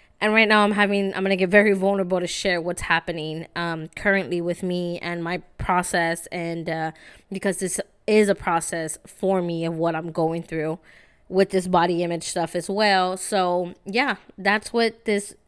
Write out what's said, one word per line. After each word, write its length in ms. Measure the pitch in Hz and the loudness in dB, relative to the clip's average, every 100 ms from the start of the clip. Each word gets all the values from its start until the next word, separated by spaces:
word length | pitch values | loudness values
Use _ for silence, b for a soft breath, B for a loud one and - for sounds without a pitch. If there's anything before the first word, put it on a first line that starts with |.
| B _ | B _
And 140 | 214 | 2
right 120 | 220 220 | 4 6
now 200 | 214 208 | 6 6
I'm 80 | |
having, 420 | 202 202 202 196 190 | 4 2 2 0 -2
I'm 80 | |
gonna 140 | 190 190 | 0 0
get 100 | 185 | 4
very 240 | 208 214 | 6 6
vulnerable 480 | 196 190 196 180 180 | 4 2 0 0 -2
to 80 | 175 | -2
share 320 | - 196 175 | -2 0 0
what's 220 | 165 170 | -2 -6
happening, 680 | - 165 - 165 156 156 - - | 0 0 0 -6 -6 -8 -8 -6
um, 320 | 175 160 160 - | -4 -4 -8 -4
currently 460 | 208 196 151 175 | 2 2 0 -2
with 200 | 170 170 | -2 -4
me 380 | 190 180 175 175 | -4 -2 -4 -6
and 240 | 175 175 | -6 -6
my 140 | 170 180 - - | -4 -6 -8 -8
process. 680 | - 180 180 180 165 170 - | 0 0 0 0 0 -2 -6
And, 360 | 180 170 170 165 | -8 -6 -6 -4
uh, 220 | 160 160 - B B B | -4 -4 -8 B B B
because 280 | 190 202 180 | -6 -4 -2
this 200 | 185 - - _ - | -4 -6 -8 _ 2
is 200 | 214 208 | 4 4
a 80 | 202 | 2
process 640 | - 170 - 165 160 - - | 0 -2 -2 -6 -6 -10 -16
for 340 | - 190 190 | -4 0 0
me 220 | 175 165 | 0 -2
of 140 | 165 165 | -4 -2
what 180 | 165 160 | -2 -2
I'm 160 | 165 | -4
going 320 | 160 160 165 | -2 -2 -2
through 360 | 165 160 156 160 b b b b _ | -6 -4 -4 -6 b b b b _
with 220 | 185 190 | 2 2
this 180 | 190 180 | 2 2
body 340 | 180 175 170 | 2 2 0
image 200 | 175 170 | -2 -4
stuff 340 | - - 165 175 | -4 -4 -4 -4
as 120 | 165 | -4
well. 460 | 196 208 190 185 185 | 0 2 4 2 -2
So 580 | - 202 180 180 175 - - | -2 0 2 0 -2 -8 -6
yeah, 320 | 208 277 196 - - | -2 -2 -4 -8 -4
that's 360 | 190 208 - | 0 0 0
what 320 | 233 226 226 - | 0 0 -2 -2
this 280 | 202 202 - | -2 -4 -14